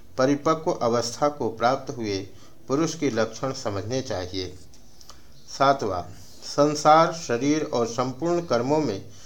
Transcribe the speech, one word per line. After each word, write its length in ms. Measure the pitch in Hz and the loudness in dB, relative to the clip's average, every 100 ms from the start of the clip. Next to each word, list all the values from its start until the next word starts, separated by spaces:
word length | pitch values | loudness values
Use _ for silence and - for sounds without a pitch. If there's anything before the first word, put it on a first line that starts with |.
| - - | -10 0
परिपक्व 540 | 131 143 160 156 175 | 2 4 2 0 0
अवस्था 560 | - 120 120 113 - 147 | 0 2 2 0 0 0
को 200 | 147 113 | 0 -4
प्राप्त 460 | 101 117 135 135 123 | 2 2 2 -2 -6
हुए 200 | 110 98 - - - - - | -4 -4 -6 -12 -16 -14 -2
पुरुष 260 | 139 160 160 | 0 0 0
के 140 | 143 | 0
लक्षण 420 | 113 110 - 135 | 2 0 -2 -6
समझने 480 | 131 110 101 98 131 | -4 -4 -4 -2 -4
चाहिए। 460 | - 98 90 95 90 - - - - - - - - - - - | -2 -4 -4 -6 -6 -8 -16 -16 -16 -16 -16 -16 -16 -16 -10 2
सातवां, 440 | 139 233 110 90 87 - - - | 4 4 2 -4 -6 -12 -14 -14
संसार, 720 | - - 147 147 156 156 170 165 - | -6 4 4 6 8 8 8 2 -2
शरीर 360 | 120 139 156 | 0 2 2
और 240 | 147 123 113 | 2 0 0
संपूर्ण 540 | 117 127 131 170 175 | 0 -2 -2 -2 -2
कर्मों 380 | 170 120 127 156 | 2 0 2 2
में 260 | 143 95 - - | 0 -4 -8 -14